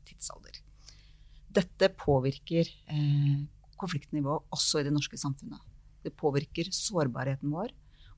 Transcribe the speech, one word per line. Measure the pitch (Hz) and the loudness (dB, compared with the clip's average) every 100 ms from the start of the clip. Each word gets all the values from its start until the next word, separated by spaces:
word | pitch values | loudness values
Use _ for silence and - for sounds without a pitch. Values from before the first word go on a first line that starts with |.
| - | -16
tidsalder. | - - - - - - - - - - - - - - | -8 -8 -8 -18 -20 -20 -20 -20 -20 -20 -20 -20 -20 -2
Dette | 202 185 - 190 - | 0 0 2 2 2
påvirker, | - 135 135 - - 165 165 - - | 2 2 2 -4 -2 0 0 -4 -6
eh, | 151 147 143 143 143 147 - - - | 0 2 4 4 2 -2 -14 -20 -10
konfliktnivået | 180 151 - 151 139 156 - | -6 -6 -4 -4 -2 -2 -4
også | - - 151 | 2 4 4
i | |
det | 143 | 2
norske | 147 - 131 | 0 -2 -6
samfunnet. | 143 135 - - - - - - | -6 -6 -10 -16 -18 -20 -20 -12
Det | 160 - | -12 -2
påvirker | 151 139 143 165 175 | 0 0 -2 -6 0
sårbarheten | - - 185 135 135 131 139 143 | 2 2 2 0 0 -4 -2 -2
vår, | 160 233 - - - - | -4 -6 -10 -20 -20 -14